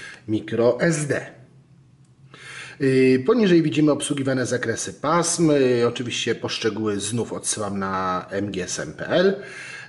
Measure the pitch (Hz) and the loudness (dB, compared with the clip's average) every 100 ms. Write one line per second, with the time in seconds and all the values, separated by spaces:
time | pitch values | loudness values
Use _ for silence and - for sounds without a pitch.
0 | - - - 107 - 113 117 120 170 156 | -18 -16 -6 -4 -4 0 2 4 2 0
1 | 147 120 - - - - _ _ _ _ | -2 -4 -6 -18 -20 -20 _ _ _ _
2 | _ _ - - - - - - 135 131 | _ _ -20 -20 -20 -18 -16 -2 2 6
3 | 131 127 131 226 214 170 156 131 151 143 | 6 4 4 4 6 6 4 4 4 4
4 | - 143 135 131 120 120 117 110 - - | 0 -2 0 0 0 -2 -2 -4 -6 -6
5 | 139 170 160 - 165 147 131 123 120 120 | -2 0 0 2 4 4 4 4 2 0
6 | 120 117 - 110 113 - 113 104 110 101 | -6 -4 -4 -4 -4 -4 -2 -2 -2 -2
7 | 98 117 110 87 - - 104 98 95 95 | -2 -4 -4 -6 -6 -4 -4 -4 -4 -2
8 | 92 90 85 98 101 92 90 - 76 78 | -2 -4 -4 -6 -4 -6 -6 -6 -8 -10
9 | 85 139 190 196 - - - - | -2 2 2 0 -8 -16 -16 -16